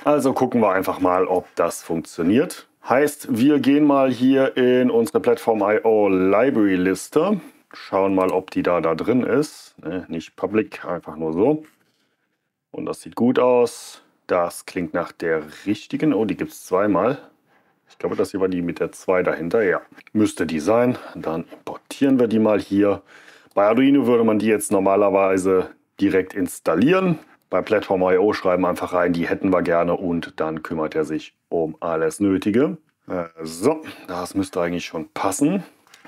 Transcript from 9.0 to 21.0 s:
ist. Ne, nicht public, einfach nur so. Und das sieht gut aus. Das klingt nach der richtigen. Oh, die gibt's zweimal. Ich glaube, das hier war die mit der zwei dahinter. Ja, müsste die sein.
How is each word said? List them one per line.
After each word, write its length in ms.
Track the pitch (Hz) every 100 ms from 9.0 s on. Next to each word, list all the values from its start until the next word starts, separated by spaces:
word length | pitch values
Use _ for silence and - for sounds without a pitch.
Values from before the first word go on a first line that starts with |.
| 85 123
ist. 520 | - 127 151 - - -
Ne, 220 | - 90 85
nicht 260 | 82 - -
public, 480 | 92 107 104 -
einfach 320 | - 87 80 78
nur 180 | 80
so. 300 | 80 117 156 156 _ _ _ _ _ _ _ _ _ _
Und 140 | - -
das 160 | -
sieht 140 | - -
gut 240 | 117 127
aus. 640 | 127 123 120 - - - _ _ -
Das 400 | 92 87 - -
klingt 280 | 95 82
nach 180 | 90 82
der 320 | - 85 80 76 - 98
richtigen. 480 | 104 - 139 156
Oh, 120 | 107 110
die 100 | -
gibt's 300 | 76 - -
zweimal. 520 | 90 104 87 107 139 - _ _ _ _ _ _
Ich 80 | -
glaube, 200 | 90 95
das 140 | 95
hier 100 | 98
war 80 | 95
die 120 | 90
mit 180 | 87 82
der 120 | 82
zwei 320 | - - 92
dahinter. 400 | 85 76 82 113
Ja, 180 | 101 80 - - -
müsste 340 | 104 104 - 82
die 140 | 80
sein. 380 | 76 113 123 -